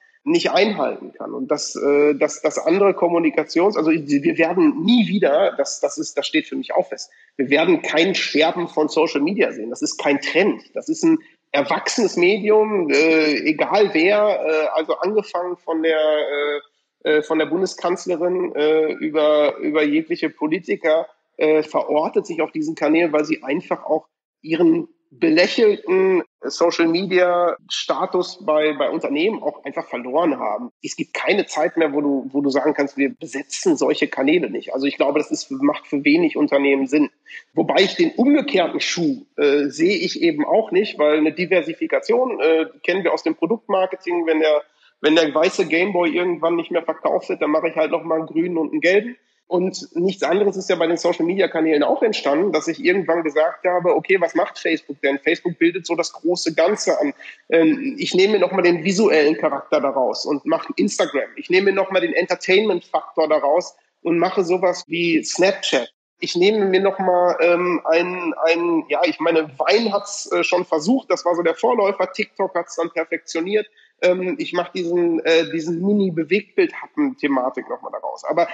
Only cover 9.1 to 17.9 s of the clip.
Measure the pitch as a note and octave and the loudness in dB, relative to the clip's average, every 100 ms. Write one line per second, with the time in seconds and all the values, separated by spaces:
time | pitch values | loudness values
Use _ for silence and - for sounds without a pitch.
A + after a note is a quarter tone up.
9.1 | D#3 D3 G3+ D#3 - A2 A#2+ - - D3 | 0 -2 0 -2 -4 -10 -8 -8 -4 -2
10.1 | C#3+ - D#3 G3 A#2 - - - D#3+ E3 | -2 0 0 0 -2 -8 -10 -6 0 2
11.1 | D#3+ - _ _ C#3+ C#3 D#3+ - - G3+ | 2 -2 _ _ -2 -2 -2 -2 -2 0
12.1 | - F3 G#3 G#3 G#3+ G#3+ G#3 D#3+ C#3 D#3+ | 2 2 2 4 4 4 0 2 2 4
13.1 | D#3+ D#3 C3+ D3+ D#3 D3+ F#3+ G3+ E3 F3 | 4 2 0 0 0 0 2 2 2 2
14.1 | G#3 G#3 F#3 D#3 D#3 D3+ D3 D#3+ D#3 F3+ | 2 2 0 0 0 0 -2 -2 -2 -2
15.1 | G#3+ G3+ F3 F3+ F3 - D#3+ D#3+ D#3 D#3 | -2 -2 -4 -6 -8 -6 -2 0 2 2
16.1 | D3+ C#3+ C#3+ D3 D3 - _ _ _ - | 0 -2 -4 -4 -6 -10 _ _ _ 0
17.1 | D3+ D3+ D#3+ D3+ E3 F#3+ - F3 | 0 2 0 0 0 -2 -2 -4